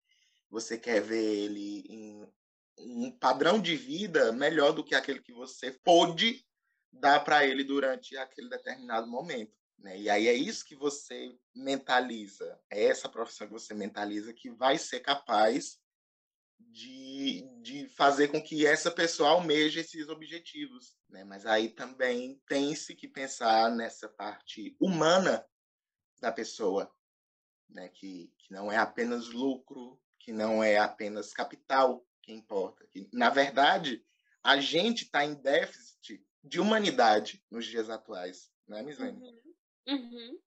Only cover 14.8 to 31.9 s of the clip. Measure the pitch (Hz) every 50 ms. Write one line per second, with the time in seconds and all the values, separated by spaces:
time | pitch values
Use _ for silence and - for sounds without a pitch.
14.8 | - - 127 123 - 139 139 - - - 110 107 110 113 127 165 170 - - _
15.8 | _ _ _ _ _ _ _ _ _ _ _ _ _ _ _ _ 233 233 113 -
16.8 | - 131 131 135 131 - 135 139 139 269 95 - - - - - - - 139 143
17.8 | 135 - - - 147 139 139 139 147 143 151 151 - - 160 151 151 147 156 151
18.8 | - 170 - 175 170 165 - - 151 147 160 180 175 156 147 156 151 156 147 165
19.8 | 156 - - 160 147 156 156 151 156 143 165 170 - - - 151 147 131 123 123
20.8 | - - _ _ _ _ - 95 98 101 98 101 107 110 110 110 113 110 - -
21.8 | 127 127 131 131 127 123 123 123 127 131 139 - _ - 143 139 143 143 156 -
22.8 | - - - - 143 139 - 143 135 131 - - 120 113 113 113 113 117 120 117
23.8 | 113 110 - - 107 104 _ - 101 104 101 - _ - - 110 101 98 - -
24.8 | - 190 175 156 156 160 180 190 185 139 117 104 - _ _ _ _ _ _ _
25.8 | _ _ _ _ _ _ _ - 117 113 - 120 107 - - - 107 95 95 98
26.8 | - - _ _ _ _ _ _ _ _ _ _ _ _ _ _ _ _ - 95
27.8 | 92 90 _ - 98 95 92 87 82 - _ _ _ - 95 95 101 104 104 110
28.8 | 107 - - 120 117 120 120 120 117 117 117 123 135 135 127 - _ - 139 127
29.8 | 120 123 139 _ _ _ _ _ - 120 110 107 107 110 110 110 110 107 104 104
30.8 | 107 104 - - 107 104 107 104 101 - - 127 117 - - - _ - 135 135
31.8 | 135 123